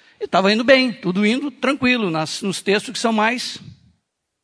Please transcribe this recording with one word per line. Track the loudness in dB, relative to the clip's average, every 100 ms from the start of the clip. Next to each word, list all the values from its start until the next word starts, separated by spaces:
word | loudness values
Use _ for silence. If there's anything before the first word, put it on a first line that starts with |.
| _ _
E | -2
tava | 2 2
indo | 2
bem, | 4 4 4
tudo | -2 -4 0 0
indo | 0 -4
tranquilo, | -4 -4 0 0 0 0
nas, | -2 -4 -6
nos | -6 -4
textos | -2 -2 -2
que | -4
são | -2
mais | 2 0 -2 -8 -12 -18 -20 _ _ _ _ _ _